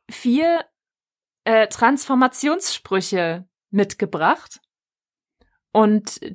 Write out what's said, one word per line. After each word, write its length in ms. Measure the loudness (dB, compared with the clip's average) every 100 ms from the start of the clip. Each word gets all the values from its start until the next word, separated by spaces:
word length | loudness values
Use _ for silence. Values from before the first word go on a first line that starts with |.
| -16
vier, 540 | -6 0 2 2 0 -4 _ _ _ _ _ _ _
äh, 220 | 0 2 2
Transformationssprüche 1800 | 2 2 2 0 0 0 0 -2 -2 -4 -6 -4 -4 -2 -2 -2 -4 -10 _ _
mitgebracht. 920 | -2 -2 -2 -6 0 0 0 -4 -20 _ _ _ _ _ _ _ _ _ _ _
Und 480 | 2 4 2 -2 -8 -12